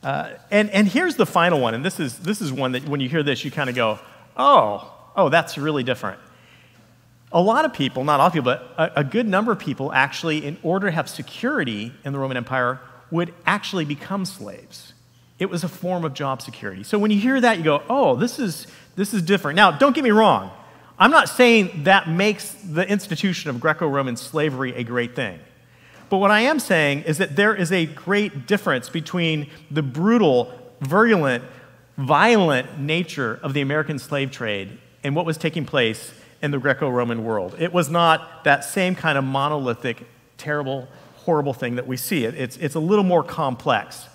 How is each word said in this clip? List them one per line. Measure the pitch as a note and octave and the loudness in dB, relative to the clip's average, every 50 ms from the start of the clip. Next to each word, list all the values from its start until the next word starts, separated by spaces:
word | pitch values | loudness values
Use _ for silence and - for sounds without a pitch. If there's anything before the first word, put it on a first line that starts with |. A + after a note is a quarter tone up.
| - | -6
Uh, | C#3 C#3 D3 - - - - - _ | -4 -6 -4 -6 -8 -12 -18 -10 _
and, | - G#3 G#3+ G#3 | 2 2 2 2
and | G3+ F#3+ G#3 | 2 2 2
here's | G3 E3+ A3 F4+ F4+ D4 | 4 4 2 0 0 2
the | - - | 0 0
final | - - F3+ E3 F3+ F3 C#3+ | 2 2 2 4 4 4 2
one, | B2+ A#2 A2+ | 2 0 0
and | A#2 C3+ | -2 -4
this | F#3 - - | -4 -4 -4
is, | F3 B2+ A#2 - | -6 -6 -6 -8
this | - D#3 G#3+ G#3 | -6 -6 -6 -4
is | G#3+ C#3+ C3 | -4 -6 -4
one | C3+ C3+ B2+ B2+ | -2 -2 -2 -2
that | B2 C3+ D#3 | -4 -6 -4
when | C#3 C#3+ | -4 -4
you | C3+ A#2+ | -4 -2
hear | C#3+ E3 D3 | -2 -2 0
this, | C#3+ C3+ A#2 - | 0 -2 -4 -4
you | D3 | -8
kinda | - - C#3+ B2+ B2 | -6 -4 -4 -4 0
go, | B2+ A#2+ A2 G#2+ G2+ - - - - - _ _ | 0 0 0 0 -4 -10 -20 -20 -20 -20 _ _
"Oh, | - - C#4+ C#4+ G#3 B2 G#2+ G#2 F#2+ - - - - - - - | 2 4 6 6 6 6 4 -2 -6 -8 -14 -20 -20 -20 -10 0
oh, | - F#3+ D3 | 0 2 4
that's | C#3+ E3+ D#3 - - - | 4 2 0 0 -8 -6
really | C#3 D#3 D3+ C#3+ B2+ | -4 -4 -2 -2 -2
different." | B2+ B2 - - G2+ F#2+ - - - - _ _ _ - - _ _ _ _ _ _ _ _ _ _ _ _ _ _ - | -2 -4 -4 -6 -10 -10 -10 -18 -20 -20 _ _ _ -20 -20 _ _ _ _ _ _ _ _ _ _ _ _ _ _ 0
A | E3+ | 2
lot | F3 G3+ A3+ C4+ D#4 | 2 4 2 2 0
of | D4+ - | 0 -2
people, | - C#3+ C3 - C3 C3 | -2 -4 -4 -4 -4 0
not | D3+ D3 C#3 | 0 4 4
all | C#3 F3+ | 4 4
people, | E3+ E3 C3 | 4 2 0
but | B2 B2+ D3 - - - | 0 0 -2 -4 -14 -4
a, | - D#3+ - - D3 | -2 -2 -2 0 -2
a | D3 | -2
good | C3+ C3+ A3 B3 A3 | 0 -2 -2 -2 0
number | F#3 F#3+ G#3+ A#3+ G#3+ | 0 0 0 0 -2
of | D#3 | -4
people | - D#3+ B2+ - C3+ C#3 - | -4 -8 -6 -6 -6 -2 2
actually, | C3+ C3+ C#3 - - - E3 D#3 D3+ D3 | 0 0 0 -2 -6 -4 -4 -4 -4 -4
in | C#3+ D#3 - - | -8 -10 -6 -4
order | D#3+ F3 G3 G3 G3+ | -2 -2 -2 -2 -2
to | E3 | -2
have | E3 D3 - | -2 -4 -6
security | - - D3 - - - - B3 D#4 C4 D#3 B2 A2+ G#2 G#2 A#2+ C3 - _ | -8 -14 -14 -14 -12 -6 -4 -4 -2 -2 -2 -4 -4 -6 -8 -10 -12 -12 _
in | C#3+ C#3 | -8 -6
the | C#3 | -6
Roman | C3+ C3+ C3 | -4 -4 -4
Empire, | B2 A#2 - C3 C3 B2 B2 B2+ C3 - - - - - _ | -6 -6 -4 -2 0 0 0 -2 -6 -10 -20 -20 -20 -16 _
would | - E3 F3 E3+ - - - | -4 -4 -4 -4 -8 -4 -2
actually | - F#3 G3+ - - - F#3 D#3+ | -2 -2 -2 -4 -6 -6 -4 -4
become | C#3+ D3 C#3+ - - F#3+ G3+ F#3 | -4 -6 -10 -8 -8 -6 -6 -6
slaves. | F3 - - G#2+ G2+ F#2 - - _ - - - - - _ _ _ _ _ _ _ _ _ | -8 -10 -12 -14 -16 -16 -18 -20 _ -20 -20 -20 -20 -20 _ _ _ _ _ _ _ _ _
It | F3 - | -6 -6
was | F3+ F3 D#3 | -4 -6 -6
a | E3+ | -8
form | - - - F3 F#3 F3+ E3 | -10 -8 -6 -4 -4 -4 -4
of | D#3 C3+ | -6 -6
job | - D3 C3+ C3+ B2 - | -6 -6 -6 -6 -6 -8
security. | - - - - G#2 F#2 F#2 G#2 | -16 -16 -12 -12 -12 -12 -12 -6
So | - - G#3 | -2 0 2
when | G3+ G#3+ | 2 4
you | G#3+ G3+ | 2 2
hear | G3 B3+ C4+ C4+ | 2 2 2 4
that, | A#3+ A#3+ F#3+ E3 | 4 4 2 4
you | E3 | 2
go, | D#3 D3 C#3+ - - | 2 2 2 0 0
"Oh, | A#3 C#4 C4+ E3 B2+ | 0 2 4 4 4
this | A#2+ - - - - | 2 0 -2 -2 -4
is, | C4 F#3+ D#3 - - - - - - _ _ | -4 -4 -4 -6 -12 -18 -20 -20 -20 _ _
this | - G3+ G3+ - | -4 -4 -2 -2
is | G#3 | -4
different." | E3+ D#3+ G3+ F#3+ - D3 D3 | 2 2 2 2 2 0 4
Now, | F3+ G#3+ F#3 | 6 6 6
don't | D#3 C#3 C#4 C#4+ B3+ | 6 4 2 2 4
get | D#4 C#4+ | 2 2
me | A#3+ G#3 | 4 6
wrong. | G#3+ A3 G3+ C#3+ G2+ - G2 - - - - - - - - - - | 6 6 6 6 4 0 -4 -14 -18 -20 -20 -20 -20 -20 -20 0 4
I'm | F#3 A#3 | 4 6
not | D#4 D#4 A3 E3 | 6 6 4 4
saying | - - B3 A#3+ A#3 A3 G3+ F3+ - E3+ C#3+ | 4 4 6 6 8 6 4 2 -2 -2 2
that | F3+ F#3+ G3 F#3 E3+ | 4 4 4 4 0
makes | D#3+ E3+ G3 G#3 G#3+ - - - - | -2 0 2 0 0 -2 -8 -16 -16
the | - - F#3 D3 D#3+ F#3+ F#3+ | -16 -12 -6 -2 -2 0 0
institution | G3+ G3+ - - E3+ D3+ - G3 F3+ - - D3+ | 0 -4 -2 -6 -6 -2 -2 -2 -2 -2 -6 -6
of | C3 A#2+ | -8 -2
Greco-Roman | A#2+ D#3+ D3+ D3+ F3+ D3+ C#3 C#3 C3+ B2+ A#2+ | 0 0 0 0 -2 -2 0 0 -2 -2 -4
slavery | A#2 - - - D#3 D3 D#3 C3+ B2+ C3+ B2+ A#2+ | -6 -10 -8 -4 -2 -2 -2 -2 -2 -6 -6 -4
a | A#2+ B2 | -6 -8
great | A#2 A#2+ B2 A#2+ A#2+ A#2+ | -4 -2 -4 -4 -4 -4
thing. | - C3 G#2 F2+ D#2+ - - _ _ _ _ _ _ _ - - - - - | -6 -6 -6 -8 -12 -20 -20 _ _ _ _ _ _ _ -20 -20 -20 -6 -2
But | G3+ F#3+ | 0 2
what | G3+ G3 G#3 | 4 4 4
I | G#3+ | 4
am | A3+ - D#4+ D4 | 4 2 0 0
saying | - - F#3+ D#3+ D3+ C#3+ C#3+ C#3+ E3 | 0 2 2 4 4 2 2 0 -2
is | E3 D#3 D3 | -4 -2 -2
that | G3 E3 C#3+ | -2 -2 0
there | D#3 G3+ G#3+ A3 | 2 2 2 2
is | G3+ F3+ D#3 | 0 0 0
a | F#3+ F#3 E3 | 0 0 0
great | D3+ D#3 C3+ - E3+ G3 G#3 G#3 G3+ - C#3+ B2 - | -2 -6 -12 -4 -2 0 0 0 -2 -4 -10 -2 -2
difference | G3 G3+ - - C#3+ B2+ A#2+ - | -2 0 0 -2 -2 -2 -4 -6
between | - E3 D#3 - - F3+ E3+ E3 D#3+ D#3 D3 C#3 - - - - | -8 -8 -8 -6 -4 -2 0 0 0 -2 -4 -8 -14 -20 -16 -6
the | C#3+ D3+ | -4 -4
brutal, | D3+ C3+ B2 D3 E3+ G#3 A#3 A#3+ G#3+ D#3 C3 B2 A#2 - - - - - - - | -4 -4 -4 -2 2 2 4 4 4 4 4 4 2 0 -8 -20 -20 -20 -14 -10
virulent, | C#3+ C3+ D#3+ G3 A3+ A#3+ A3 F#3 D3+ C3+ B2 A#2+ B2 - - - - - - _ _ _ _ | -6 0 4 4 6 6 4 4 4 2 0 0 -4 -10 -20 -20 -20 -20 -20 _ _ _ _
violent | - C#3 B2+ D3+ C#3+ F#3 A3+ A#3+ G#3+ F#3+ D#3+ C#3+ B2+ C3 C3 - D#3+ | -8 0 2 4 4 6 6 6 6 4 4 2 2 0 -4 -8 -8
nature | C#3 D3 D#3 E3+ F3+ E3 - - C3 A2+ A2+ - - | -4 -2 -2 -2 -2 -4 -4 -4 -4 -4 -4 -4 -6
of | C#3+ C#3 | -4 -2
the | D3 | -2
American | C#3+ C3+ D3 D3+ D3+ D3+ D#3 C#3 | -2 0 0 -2 -2 -2 -6 -8
slave | - - D3 C#3+ C#3 C3+ - | -6 -6 -4 -4 -4 -4 -6
trade | - B2 A2 G#2 G2 F#2+ F#2+ - - _ _ _ _ - | -8 -6 -4 -4 -4 -6 -10 -14 -20 _ _ _ _ -6
and | C#3+ C#3 | -4 -2
what | D#3+ F3+ | -2 -2
was | E3 D#3+ D#3 | -2 -4 -2
taking | - E3 D3+ E3+ C3+ | -4 -4 -4 -4 -6
place | A#2+ - C#3+ A#2+ A2+ A2+ - - - - - - - - _ - | -2 0 2 2 2 0 -4 -10 -18 -20 -20 -20 -20 -14 _ -4
in | D3 | -4
the | C#3+ C#3 | -4 -2
Greco-Roman | B2 C#3+ C3 - D#3+ C#3 B2 B2 B2 A#2 A#2 A#2 A2 | 0 0 0 0 0 -2 0 0 0 0 -2 -4 -4
world. | A2+ A2+ G#2 F#2 F2+ - - | -4 -4 -4 -4 -6 -6 -4
It | D#3+ F3 E3+ | -6 0 0
was | F3+ E3+ C3+ | 0 0 2
not | D#3+ F3 E3+ E3 D#3+ D#3+ - - - - - | 2 2 4 4 4 2 0 -10 -20 -4 2
that | D3+ C#3+ C3+ - | 2 2 2 2
same | - - G3 F#3 F3+ F#3 | -4 -2 0 0 0 -2
kind | - - D#3+ D3 C#3 | -2 -2 0 0 0
of | C3+ | 0
monolithic, | C3 C3+ C3+ C#3 D3 D3+ D3 C3+ B2 A#2 - - C3 A2+ - - - _ _ _ _ _ | 0 -2 0 0 0 -2 -2 -2 -2 -4 -4 -4 -8 -8 -8 -12 -20 _ _ _ _ _
terrible, | _ - D3+ D3+ D3 D3 C3 C3+ C3+ B2+ - - - - - - - | _ -8 -6 -4 -4 -4 -4 -6 -8 -10 -14 -20 -20 -20 -20 -20 -10
horrible | - - E3+ D3+ C#3+ C#3+ B2+ | -2 0 2 2 2 0 -4
thing | - C3 A#2+ A#2+ | -4 -4 -4 -4
that | B2 B2 | -4 -4
we | B2+ B2+ | -6 -6
see. | B2 - - G3+ D#3+ A#2 | -6 -4 -4 -2 -2 -2
It, | A2+ - | -2 -4
it's, | D#3 C3+ A#2+ - | -4 -8 -8 -8
it's | - F3+ D3 C#3+ | -6 -8 -6 -4
a | E3 | -2
little | D#3 E3+ G#3 G#3 G3+ | 0 2 2 4 4
more | F3+ F3+ E3 D3 | 4 4 2 2
complex. | - - - D#3 C3+ B2+ A#2+ - D3 B2+ G#2 - - - - - - - | 0 -4 -4 -2 -4 -4 -4 0 0 0 0 0 -4 -14 -20 -20 -20 -20